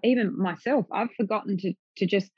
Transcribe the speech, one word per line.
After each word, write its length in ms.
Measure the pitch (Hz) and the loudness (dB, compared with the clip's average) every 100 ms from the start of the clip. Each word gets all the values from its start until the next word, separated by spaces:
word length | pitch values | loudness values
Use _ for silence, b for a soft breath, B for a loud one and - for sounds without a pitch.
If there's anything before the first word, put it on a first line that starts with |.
even 340 | 240 247 208 - | 2 2 2 0
myself, 480 | 190 170 233 277 175 | -2 -2 0 0 0
I've 220 | - 240 - | -2 -4 -2
forgotten 400 | 202 214 - 190 | -2 -2 -2 -4
to, 140 | 190 185 _ - | -4 -6 _ -4
to 80 | 185 | 0
just 240 | 202 190 | 0 -2